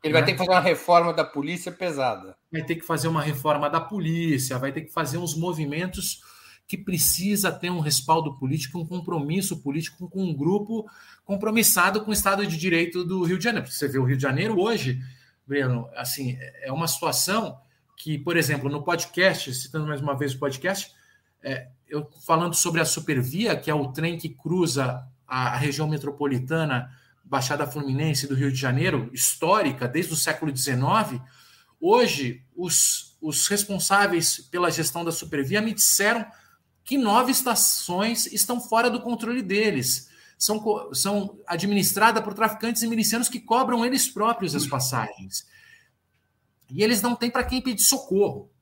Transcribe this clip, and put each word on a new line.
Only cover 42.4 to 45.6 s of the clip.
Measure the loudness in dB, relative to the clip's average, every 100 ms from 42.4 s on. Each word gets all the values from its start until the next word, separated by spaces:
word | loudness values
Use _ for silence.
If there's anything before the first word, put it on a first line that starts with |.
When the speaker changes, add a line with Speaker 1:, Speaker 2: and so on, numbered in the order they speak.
| 0 0 -4 -2
Speaker 2:
e | -2
milicianos | 0 0 0 -2
que | -4
cobram | 0 2 4 2 2
eles | 2 0
próprios | 0 0 2 -2
as | -2 -2
passagens. | -2 -2 -2 -4 -8 -12 -12 -12 -20